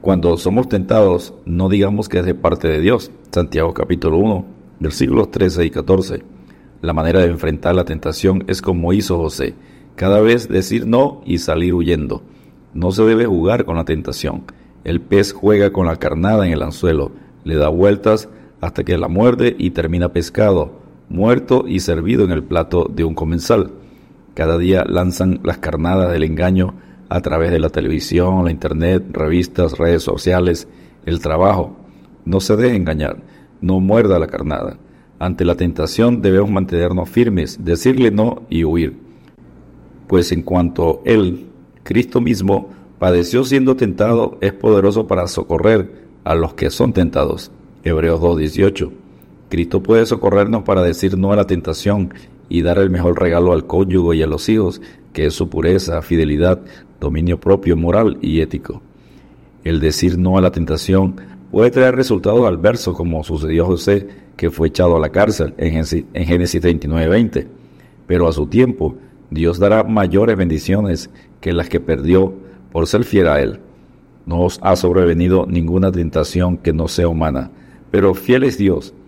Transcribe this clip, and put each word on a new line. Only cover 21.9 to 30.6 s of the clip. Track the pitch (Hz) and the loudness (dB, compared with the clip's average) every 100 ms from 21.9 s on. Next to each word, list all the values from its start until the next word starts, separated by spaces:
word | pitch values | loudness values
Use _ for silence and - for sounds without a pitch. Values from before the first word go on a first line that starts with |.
| 82 82 123 | -4 0 0
en | 98 | 2
el | 82 | 0
plato | 76 85 80 87 - | -2 -2 0 0 -2
de | - | -2
un | 82 | -4
comensal. | 80 80 85 - 113 87 - - - _ - _ | -2 -4 -4 0 0 0 -8 -20 -20 _ -20 _
Cada | - 80 85 | -6 -2 0
día | 90 92 - | 2 0 0
lanzan | 87 92 87 92 92 | -2 -2 0 -2 0
las | - 82 | -4 -6
carnadas | 78 78 82 95 90 | -6 -4 -2 0 0
del | 85 | 0
engaño | 78 80 90 92 92 - - - - | -2 0 0 2 0 -4 -20 -20 -6
a | 87 | -6
través | - 80 82 | -2 -2 0
de | 87 | 0
la | 78 | 0
televisión, | - - 78 - 85 90 92 | -2 -2 -4 -2 0 2 2
la | 87 | 0
internet, | 80 78 78 85 92 - | -2 -4 -2 0 0 -2
revistas, | - 78 87 87 - 85 73 | -4 0 0 -2 -2 -2 0
redes | 82 85 | 0 0
sociales, | - - - 90 90 82 | 0 -4 0 0 2 -2